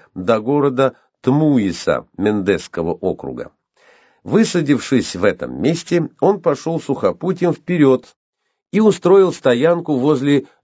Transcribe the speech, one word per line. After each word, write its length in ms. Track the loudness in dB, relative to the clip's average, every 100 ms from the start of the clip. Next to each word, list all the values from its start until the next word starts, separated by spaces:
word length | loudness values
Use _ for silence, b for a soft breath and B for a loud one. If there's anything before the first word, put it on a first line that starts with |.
| b
до 260 | -8 -2 -2
города 560 | 0 0 0 0 -2 b b _
Тмуиса 840 | 0 2 2 2 0 -2 -4 -4 -6 -4
Мендесского 760 | -2 0 0 -2 -2 -6 -6
округа. 580 | -4 -4 -6 -8 -12 -14 -18 _ b b b b b
Высадившись 920 | -2 0 0 0 0 -2 0 -2 -2 -2
в 80 |
этом 380 | -2 -2 -6 -4
месте, 480 | -2 -2 -2 -2 -2 -2
он 220 | 0 0
пошел 380 | -2 -4 -4 -6
сухопутьем 760 | -4 -2 -2 -2 -6 -2 -2
вперед 520 | -4 -4 2 4 2 -2 _ _ _ _ _ _
и 100 | 2
устроил 500 | 2 2 4 6 4
стоянку 640 | 2 0 2 2 0 -2 -2
возле 500 | 0 0 2 0 -2 B